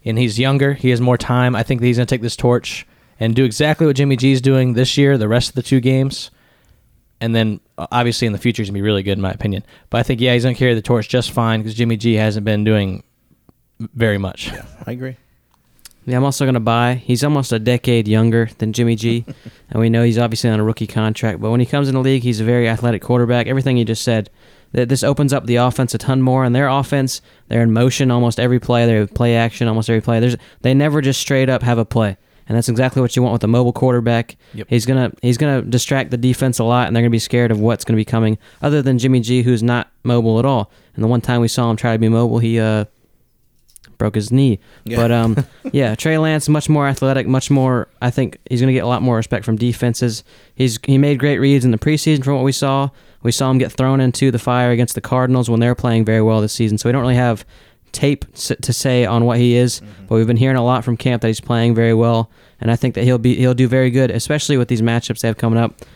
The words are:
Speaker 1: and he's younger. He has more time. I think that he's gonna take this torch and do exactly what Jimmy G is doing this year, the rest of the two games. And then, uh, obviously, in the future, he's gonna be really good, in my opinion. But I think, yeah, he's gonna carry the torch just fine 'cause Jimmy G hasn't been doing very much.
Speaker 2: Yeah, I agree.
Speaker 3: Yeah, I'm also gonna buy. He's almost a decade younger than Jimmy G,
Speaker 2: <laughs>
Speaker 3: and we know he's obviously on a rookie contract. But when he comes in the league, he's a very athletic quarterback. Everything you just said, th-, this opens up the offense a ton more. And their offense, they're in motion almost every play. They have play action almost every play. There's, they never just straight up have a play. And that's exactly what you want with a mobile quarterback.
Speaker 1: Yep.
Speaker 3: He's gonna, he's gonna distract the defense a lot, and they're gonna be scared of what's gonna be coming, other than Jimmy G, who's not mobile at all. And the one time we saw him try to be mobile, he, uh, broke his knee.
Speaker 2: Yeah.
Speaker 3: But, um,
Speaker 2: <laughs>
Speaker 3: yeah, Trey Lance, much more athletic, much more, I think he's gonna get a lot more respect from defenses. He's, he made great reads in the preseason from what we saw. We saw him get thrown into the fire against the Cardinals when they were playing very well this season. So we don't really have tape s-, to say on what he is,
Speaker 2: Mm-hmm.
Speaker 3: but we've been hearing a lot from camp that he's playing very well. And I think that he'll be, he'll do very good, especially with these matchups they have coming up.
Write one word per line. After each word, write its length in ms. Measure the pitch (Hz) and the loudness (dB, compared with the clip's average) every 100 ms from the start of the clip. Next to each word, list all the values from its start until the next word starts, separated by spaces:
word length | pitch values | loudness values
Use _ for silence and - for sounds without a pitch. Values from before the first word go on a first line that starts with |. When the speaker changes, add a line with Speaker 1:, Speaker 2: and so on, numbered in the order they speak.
Speaker 1:
and 120 | 117 113 | -4 -2
he's 180 | 120 104 | 0 0
younger. 340 | 135 139 139 | 0 2 0
He 180 | 139 123 | 0 0
has 100 | 120 | 2
more 160 | 123 120 | 2 0
time. 380 | - 123 123 | 0 0 0
I 80 | 113 | 0
think 180 | - 123 | -2 0
that 60 | 123 | 0
he's 100 | 120 | 0
gonna 80 | |
take 160 | 123 123 | 0 -2
this 140 | 117 - | -4 -2
torch 480 | 123 120 - - - _ _ - | 0 0 -2 -12 -16 _ _ -6
and 160 | 113 | -2
do 80 | 117 | 2
exactly 420 | 127 107 151 156 156 | 0 0 0 2 2
what 80 | 135 | 2
Jimmy 180 | 139 | 0
G 160 | 127 135 | 2 2
is 80 | 131 | 2
doing 340 | 135 135 127 | 2 2 2
this 240 | 117 131 143 | 0 0 2
year, 200 | 139 135 | 2 2
the 100 | 107 | 2
rest 220 | 117 - | 0 -2
of 60 | |
the 80 | 131 | -6
two 180 | - 131 | 0 0
games. 500 | 123 131 139 - - _ _ _ _ _ _ _ _ - | 2 0 0 -6 -14 _ _ _ _ _ _ _ _ -8
And 160 | 117 | -2
then, 240 | 113 110 101 _ - | 0 0 -4 _ -14
uh, 100 | 80 | -4
obviously, 360 | 123 120 113 117 | -2 0 0 -2
in 40 | |
the 60 | 101 | -2
future, 220 | 120 117 | -2 -2
he's 60 | 98 | -4
gonna 60 | 98 | -4
be 40 | |
really 220 | 104 101 | -2 0
good, 140 | 98 95 | 0 -2
in 40 | |
my 100 | 95 | -4
opinion. 320 | - 107 95 - - _ | -4 -6 -6 -10 -20 _
But 80 | 117 | -2
I 60 | |
think, 180 | - 117 | -2 0
yeah, 120 | 123 | 2
he's 100 | 120 | 2
gonna 120 | 127 | 0
carry 180 | 120 127 | 0 0
the 80 | 113 | 0
torch 280 | - 117 - | 0 -2 0
just 220 | 127 - | -2 -2
fine 300 | 123 113 110 | -2 0 0
'cause 100 | 110 | -2
Jimmy 240 | 110 117 110 | -2 -2 0
G 160 | 117 | 0
hasn't 320 | 107 107 104 | 2 0 -2
been 180 | 104 104 | -2 0
doing 400 | 107 107 95 92 - _ _ _ _ _ _ - 113 | 2 0 0 -6 -14 _ _ _ _ _ _ -16 -12
very 240 | 117 113 101 | -2 0 0
much. 300 | 95 - - | -4 -8 -14
Speaker 2:
Yeah, 100 | - - - - | -14 -16 -16 -14
I 40 | |
agree. 260 | 123 131 123 _ _ _ _ _ _ - _ | -12 -12 -14 _ _ _ _ _ _ -20 _
Speaker 3:
Yeah, 100 | 127 123 | -4 0
I'm 60 | |
also 220 | 139 - | 0 0
gonna 140 | 131 123 | 0 0
buy. 400 | 113 117 120 127 | 0 0 0 -2
He's 180 | - 120 | -2 -2
almost 280 | 147 147 127 | 0 0 -2
a 80 | 113 | -2
decade 480 | 110 123 127 117 107 | 0 0 0 0 2
younger 420 | 110 113 117 113 - | 2 2 2 0 -4
than 140 | 110 | -4
Jimmy 220 | 113 117 | 0 0
G, 300 | 110 117 117 - - - | 0 -2 -2 -6 -14 -20
Speaker 2:
<laughs> 220 | - - | -20 -8
Speaker 3:
and 100 | 113 | -2
we 80 | 113 | 2
know 140 | 117 | 2
he's 140 | 120 113 | 2 2
obviously 320 | 120 113 117 | 0 -2 0
on 100 | 107 | 0
a 40 | |
rookie 240 | 107 - 107 | 0 -2 -4
contract. 540 | 110 110 107 113 87 | -2 -2 -2 -4 -4
But 100 | 107 | -2
when 80 | 120 | 0
he 60 | |
comes 240 | 120 143 135 | 0 -2 0
in 60 | |
the 60 | 131 | 0
league, 220 | 131 135 | 0 0
he's 160 | 123 110 | -2 -2
a 60 | |
very 220 | 110 123 117 | 0 0 0
athletic 320 | 110 120 117 | 0 -2 -2
quarterback. 460 | - 123 120 120 117 | 0 0 2 0 0
Everything 280 | 135 135 123 | -2 0 0
you 60 | |
just 160 | 113 110 | 0 -2
said, 260 | 123 113 98 _ _ _ _ | -2 -2 -4 _ _ _ _
th-, 140 | - 120 | -2 0
this 160 | 135 | 0
opens 300 | 135 139 143 | 0 0 0
up 120 | 139 | 0
the 120 | 113 120 | 0 2
offense 360 | 123 131 127 | 2 0 -2
a 40 | 117 | -2
ton 240 | - 131 | -2 0
more. 240 | 127 131 | 2 2
And 100 | 127 | 0
their 120 | 123 143 | 0 0
offense, 540 | 135 135 143 131 - - _ - | 0 -2 -2 -2 -6 -14 _ -4
they're 120 | 117 | 0
in 100 | 117 | 2
motion 360 | 110 131 - 131 | 2 2 2 0
almost 280 | 120 120 113 | 2 0 0
every 200 | 123 123 | 0 0
play. 260 | - 120 | 0 2
They 100 | 117 | 2
have 180 | 110 101 | 2 0
play 220 | - 120 | -2 0
action 320 | 117 117 - 117 | 2 0 -2 -2
almost 220 | 110 110 | -2 0
every 120 | 110 | -2
play. 180 | 117 113 | 0 0
There's, 160 | 123 117 - _ | 0 -2 -10 _
they 120 | 127 | 0
never 280 | 135 151 151 | 2 2 0
just 180 | 135 135 | 0 -2
straight 300 | - 135 131 | 0 0 2
up 120 | 127 | 0
have 140 | 120 117 | 0 0
a 80 | |
play. 300 | 107 117 104 98 _ _ - | 0 0 -2 -4 _ _ -4
And 100 | 113 | -2
that's 120 | 127 | 0
exactly 300 | 117 127 135 | 0 0 0
what 120 | 120 | 0
you 60 | 127 | 0
want 120 | 123 | 0
with 100 | 113 | 0
a 40 | 107 | 2
mobile 260 | 120 123 | 2 2
quarterback. 640 | - 131 120 117 117 - - _ | 0 0 2 2 0 -2 -12 _
Speaker 1:
Yep. 100 | 110 - | -14 -2
Speaker 3:
He's 160 | 120 113 | 0 2
gonna, 240 | 131 123 - | 0 0 -2
he's 160 | 120 117 | 0 0
gonna 240 | 151 131 | 0 0
distract 480 | 110 120 - 135 - | 0 -2 0 -2 -2
the 80 | 123 | -2
defense 400 | 127 123 131 120 | 0 0 0 0
a 60 | |
lot, 240 | 113 123 110 | 0 0 2
and 80 | |
they're 80 | 117 | 2
gonna 80 | 120 | 2
be 80 | 113 | 0
scared 320 | - 120 120 | 0 0 0
of 80 | 107 | 2
what's 260 | 113 113 | 0 0
gonna 120 | - 110 | 0 -2
be 80 | |
coming, 340 | 107 113 110 110 - - | 0 0 0 -2 -8 -6
other 180 | 143 147 | -2 0
than 160 | 135 123 | 2 2
Jimmy 220 | 131 127 | 2 2
G, 240 | 120 127 | 2 2
who's 180 | 120 117 | 2 2
not 300 | 120 120 - _ | 2 -2 -4 _
mobile 360 | 120 120 113 113 | -2 0 2 2
at 60 | |
all. 260 | 135 123 101 _ _ | 2 0 -4 _ _
And 80 | - | -4
the 40 | 110 | 0
one 140 | 123 | 0
time 200 | - 120 | 0 0
we 60 | 117 | 0
saw 220 | - 117 | 0 0
him 80 | 110 | 0
try 160 | 120 | -2
to 60 | 113 | 0
be 100 | 113 | 2
mobile, 300 | 113 120 113 | 2 2 0
he, 200 | 113 113 | 0 0
uh, 260 | 110 107 104 _ _ _ _ _ _ _ _ - - - | 0 -2 -4 _ _ _ _ _ _ _ _ -20 -14 -4
broke 160 | 107 | -2
his 160 | 107 107 | -2 0
knee. 280 | 131 135 98 _ - | 2 2 0 _ -20
Speaker 2:
Yeah. 100 | 110 117 | -6 -2
Speaker 3:
But, 140 | 117 | 2
um, 340 | 117 113 110 - | 2 2 0 -4
Speaker 2:
<laughs> 160 | - 262 | -8 -4
Speaker 3:
yeah, 220 | 139 117 | -2 0
Trey 240 | 110 160 156 | -2 -2 0
Lance, 320 | 156 156 147 | 0 0 0
much 200 | 151 - | 0 2
more 180 | 151 139 | 2 0
athletic, 400 | 131 135 135 107 | 0 0 0 0
much 240 | 131 - | -2 2
more, 360 | 139 131 123 - - | 2 2 0 -4 -6
I 80 | 123 | -4
think 280 | 135 120 - - | -2 -4 -6 -6
he's 120 | 120 | 0
gonna 120 | 131 | 2
get 100 | 127 | 0
a 40 | 117 | -2
lot 160 | 117 | -2
more 140 | 127 113 | 0 0
respect 280 | 117 107 | -2 -4
from 100 | 110 110 | -2 -2
defenses. 640 | 120 113 123 113 120 107 - - _ | -2 -2 -2 -2 -4 -4 -12 -20 _
He's, 240 | - 131 113 | -4 -2 -2
he 120 | - 135 | 0 2
made 220 | 143 135 | 2 2
great 180 | 147 110 | 0 0
reads 280 | 139 139 | 2 2
in 40 | 123 | 2
the 60 | 110 | 0
preseason 460 | 151 156 160 147 | 0 0 0 0
from 100 | 131 | 0
what 80 | 139 | 0
we 60 | 135 | 0
saw. 380 | 131 139 139 139 - - _ | -2 -2 -2 -2 -8 -20 _
We 100 | 117 | -4
saw 200 | - - | -2 0
him 80 | 131 | 0
get 120 | 123 | 0
thrown 260 | - 131 135 | 0 0 2
into 300 | 127 - 135 | 0 0 0
the 80 | 120 | 0
fire 320 | 131 123 123 | 0 0 2
against 240 | 120 120 | 2 0
the 60 | 98 | -4
Cardinals 500 | - 127 127 127 117 | -4 0 2 0 2
when 80 | 113 | 2
they 80 | 120 | 0
were 80 | |
playing 280 | 123 123 113 | 0 0 0
very 160 | 110 110 | 2 2
well 180 | 110 110 | 2 2
this 120 | 107 | 0
season. 260 | - 110 107 | -2 -2 0
So 100 | 117 | 0
we 40 | |
don't 80 | 131 | 0
really 140 | 123 | 2
have 300 | 123 123 110 - - _ _ _ | 2 2 -2 -8 -20 _ _ _
tape 320 | - 143 139 - | -4 -2 -2 -6
s-, 180 | - - - | -10 -8 -4
to 100 | - | -4
say 320 | 117 135 123 | -2 0 2
on 200 | 104 117 | 2 2
what 120 | 120 120 | 2 2
he 180 | 120 | 4
is, 260 | 120 123 - | 4 2 -2
Speaker 2:
Mm-hmm. 240 | 104 - 98 | -14 -14 -2
Speaker 3:
but 80 | |
we've 120 | 113 113 | 2 2
been 100 | 117 | 2
hearing 180 | 135 131 | 2 2
a 60 | |
lot 220 | 120 127 | 2 0
from 100 | 117 | -2
camp 260 | 113 131 120 | -2 -2 0
that 40 | 113 | -2
he's 140 | 107 | -2
playing 340 | - 117 117 | -2 0 2
very 180 | 117 117 | 2 2
well. 360 | 113 117 113 113 _ _ - | 4 2 0 -2 _ _ -6
And 80 | 113 | -2
I 40 | 120 | 0
think 180 | 127 | -2
that 80 | - | 0
he'll 140 | 123 123 | 0 2
be, 180 | 123 | 2
he'll 180 | 110 127 | 2 2
do 140 | 123 123 | 2 2
very 220 | 131 127 | 2 2
good, 200 | 127 123 | 2 0
especially 440 | 113 - 151 - 135 | -2 -4 -4 0 0
with 100 | 120 | 0
these 120 | 117 | 0
matchups 400 | 117 117 - 113 | 0 0 -4 -4
they 60 | 113 | -4
have 100 | 110 | -2
coming 220 | 113 113 | 0 0
up. 160 | 117 - - | 0 -4 -20